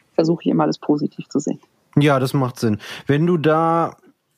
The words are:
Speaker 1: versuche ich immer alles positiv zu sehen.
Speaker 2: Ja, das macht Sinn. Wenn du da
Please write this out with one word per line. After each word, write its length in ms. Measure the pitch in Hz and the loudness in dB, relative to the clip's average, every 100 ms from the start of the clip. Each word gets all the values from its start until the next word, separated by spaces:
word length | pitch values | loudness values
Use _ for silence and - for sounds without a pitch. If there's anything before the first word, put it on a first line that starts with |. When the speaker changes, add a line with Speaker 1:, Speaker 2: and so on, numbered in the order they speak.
| _ | _
Speaker 1:
versuche 280 | - 160 170 | -2 0 0
ich 20 | 180 | 0
immer 100 | 165 | 0
alles 160 | 151 156 | 0 -2
positiv 500 | - 147 147 - - | -2 -2 -2 -8 -6
zu 120 | 139 | -6
sehen. 180 | - - _ _ _ 143 | -4 -8 _ _ _ 2
Speaker 2:
Ja, 240 | 147 135 | 4 2
das 120 | 131 | 0
macht 280 | 143 123 - | -2 -2 -2
Sinn. 180 | 117 104 - - - | -2 -2 -6 -14 -2
Wenn 180 | 143 175 | 0 2
du 100 | 175 | 2
da 580 | 151 156 165 165 151 - _ _ _ | 2 2 2 0 -2 -8 _ _ _